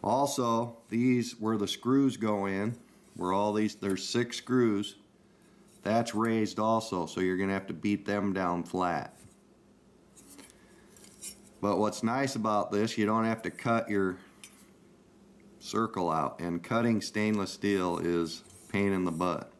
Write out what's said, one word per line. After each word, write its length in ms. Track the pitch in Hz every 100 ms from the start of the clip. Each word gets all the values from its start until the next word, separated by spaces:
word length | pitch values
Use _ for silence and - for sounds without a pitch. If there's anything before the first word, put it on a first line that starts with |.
Also, 760 | 101 123 143 - 120 117 117 - -
these, 500 | 113 123 123 117 -
where 160 | 107 110
the 120 | 101
screws 500 | - 120 135 135 113
go 280 | 110 104 98
in, 320 | 98 107 120 - - - -
where 160 | 87
all 220 | 98 104
these, 220 | 104 107 -
there's 300 | 98 95 -
six 280 | 120 120 -
screws. 600 | - 127 120 101 104 - - _ - _ - - - -
That's 300 | - 113 117
raised 460 | 107 113 113 107 -
also, 460 | 110 113 - 92 80
so 160 | -
you're 160 | 92 92
gonna 160 | 98
have 140 | 98 95
to 60 |
beat 320 | 82 104 101 101
them 280 | 101 101
down 300 | 95 92 87
flat. 520 | 85 92 90 80 - - - - _ - - - - - - - - - - - - - - - - - - - - -
But 160 | 101 92
what's 260 | 107 -
nice 320 | 113 127 135 123
about 360 | 110 104 101
this, 260 | 101 110 -
you 80 | 104
don't 200 | 110 113
have 160 | 110
to 60 | 87
cut 400 | - 120 113 -
your 280 | 101 95 92 - - - - - - - - - - - - - -
circle 520 | - 107 113 98 87
out, 280 | 80 73 -
and 220 | 85 87
cutting 400 | - 117 117 110
stainless 500 | - 107 107 107 98
steel 480 | - 104 98 90 85
is 440 | 85 85 82 - - - -
pain 220 | 98 101
in 140 | 95 90
the 60 |
butt. 400 | 80 90 82 -